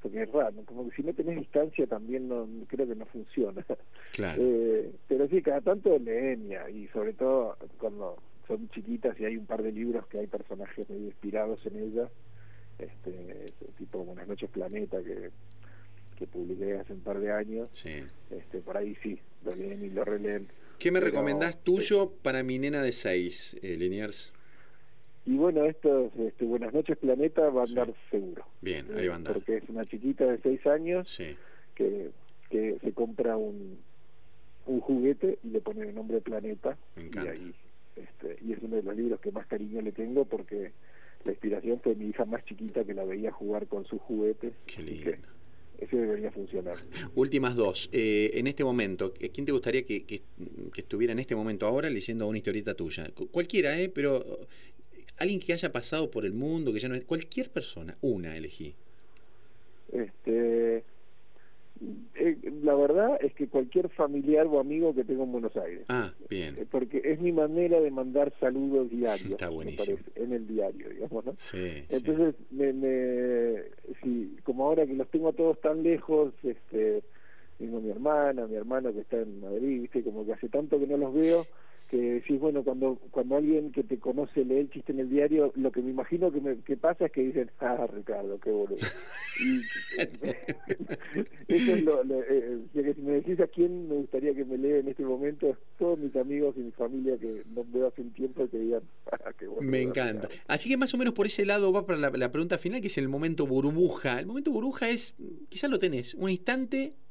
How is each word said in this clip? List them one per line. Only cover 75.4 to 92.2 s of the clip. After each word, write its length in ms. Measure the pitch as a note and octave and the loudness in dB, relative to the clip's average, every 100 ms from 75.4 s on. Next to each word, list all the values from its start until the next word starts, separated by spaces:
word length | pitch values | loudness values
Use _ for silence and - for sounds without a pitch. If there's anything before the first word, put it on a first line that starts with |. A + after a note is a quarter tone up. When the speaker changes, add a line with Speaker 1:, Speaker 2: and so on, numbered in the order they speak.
| E3 D#3 | 4 4
Speaker 1:
tan 220 | D#3 D#3 | 2 4
lejos, 500 | E3 D#3+ D3 D#3 D3 - | 4 4 4 4 4 2
este, 580 | C3 A2+ - G#2+ G#2+ G#2+ - - - - - - | -4 -4 -4 2 4 4 0 -12 -12 -12 -12 -8
tengo 200 | A#2 A#2 | -6 -4
a 20 | |
mi 100 | A2 | -2
hermana, 560 | G#2 C#3 D3+ C#3+ C3 A2+ | 0 4 6 4 2 -2
mi 80 | G#2+ | -2
hermano 360 | A2 C3 B2+ | -2 0 0
que 80 | G#2 | -2
está 200 | G#2 A#2 | -2 -2
en 200 | A2 G2+ | -2 -6
Madrid, 420 | G2 G2+ C3 C3 | -4 -2 0 0
¿viste? 200 | A#2+ B2+ | 0 -2
Como 200 | A2+ G#2+ | -2 -4
que 100 | G#2+ | -4
hace 140 | G#2+ A#2+ | -4 0
tanto 300 | C#3+ D3 D3 | 0 2 2
que 80 | C#3 | 4
no 100 | C#3+ | 2
los 140 | C#3 | 2
veo, 320 | C#3 D#3+ E3+ E3 - - - - | 4 6 6 4 -10 -12 -12 -2
que 60 | B2+ | 0
decís, 420 | A#2+ A#2+ - C#3 | 2 0 2 2
bueno, 240 | D3+ C#3+ | 4 2
cuando, 380 | C3 B2+ C3 B2 - | 0 2 2 0 -4
cuando 260 | - B2 C#3 | -2 2 4
alguien 360 | D3+ D#3 D3+ | 6 4 2
que 100 | C#3 | -2
te 160 | A#2 B2 | -2 0
conoce 460 | B2 B2+ C#3 - | 0 0 0 2
lee 140 | B2+ C3 | 4 4
el 120 | C#3+ | 2
chiste 220 | - - | -4 -4
en 80 | C3+ | -2
el 100 | C3 | 2
diario, 420 | C#3 D3 D#3 C#3+ C3 | 4 6 6 4 4
lo 160 | C3 | 0
que 100 | B2 | 2
me 80 | B2 | -2
imagino 400 | C3 B2+ E3+ F3+ | -2 0 2 4
que 100 | C#3+ | 2
me, 160 | C#3 A#2+ | 0 -2
que 180 | - C3 | -2 2
pasa 300 | D#3+ E3+ E3+ | 2 4 2
es 60 | |
que 80 | - | 2
dicen, 280 | C3 C3 A#2+ - | 2 2 0 -2
"Ah, 260 | B2+ A#2+ A#2 | 0 0 0
Ricardo, 460 | G#2 G2+ G2+ G2+ G2 | -4 -4 -4 -2 -4
qué 120 | - | 0
boludo". 280 | G#2+ G2+ G2 - - - - - - | 2 2 0 -4 -6 -10 -10 -6 0
Y 180 | B3 C4 - - A#5+ B5 | 2 2 0 -6 -4 -2
<laughs> 1500 | - - - - - - - F#4+ - - - - A3 - - | -2 -2 -4 -4 -4 -6 -4 -4 -4 -6 -6 -4 -4 -6 4
eso 260 | E4+ B3 | 6 8
es 80 | G3+ | 6
lo, 220 | D#3 D3 | 6 4
lo, 160 | C3 C3 | 4 2